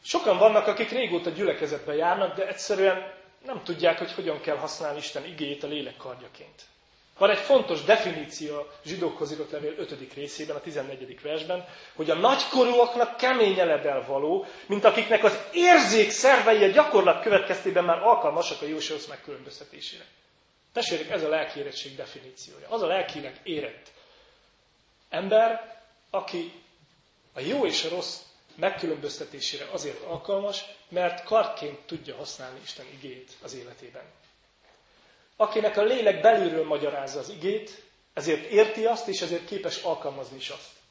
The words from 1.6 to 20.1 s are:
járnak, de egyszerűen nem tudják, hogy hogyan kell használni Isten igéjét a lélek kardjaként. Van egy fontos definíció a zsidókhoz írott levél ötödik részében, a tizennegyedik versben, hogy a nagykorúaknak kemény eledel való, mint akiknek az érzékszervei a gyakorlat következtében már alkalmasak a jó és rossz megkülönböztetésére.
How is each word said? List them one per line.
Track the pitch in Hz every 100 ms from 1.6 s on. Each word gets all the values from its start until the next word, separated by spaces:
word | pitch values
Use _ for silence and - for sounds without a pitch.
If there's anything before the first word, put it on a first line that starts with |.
| 151 147 151
járnak, | 147 165 196 190 196
de | 190
egyszerűen | 190 - 196 190 185 185 - - _ 262
nem | 240
tudják, | - 156 170 160
hogy | 175
hogyan | - 170 151
kell | - 143
használni | 151 - 156 147
Isten | 147 147 151
igéjét | 165 147 143
a | 143
lélek | 147 131 123
kardjaként. | 131 123 127 - 147 _ - _ _ _ _ -
Van | 196
egy | 202
fontos | - 269 - 160
definíció | - 220 185 156 147 - 151 147
a | 147 - 156
zsidókhoz | 160 170 - 147
írott | 151 147
levél | 151 151 160
ötödik | 165 139 131
részében, | - 143 - 151 147
a |
tizennegyedik | 170 147 135 135 127 123
versben, | 151 156 160 180 180 - -
hogy | - 156
a | 160
nagykorúaknak | 214 269 - 262 240 240 240 240 233 -
kemény | 254 254 208 185
eledel | 170 147 151 135 127
való, | 139 147 190 - - -
mint | 202
akiknek | 214 226 214 220
az | 220 - -
érzékszervei | 349 349 349 220 220 208 - 262 262 220 220
a | 196
gyakorlat | 196 196 208 180 156
következtében | 226 202 - 180 196 180
már | 175 170
alkalmasak | 202 240 160 151 170 151
a | 147
jó | 156
és | -
rossz | 151 139
megkülönböztetésére. | 139 - 135 131 - 151 147 - 165 -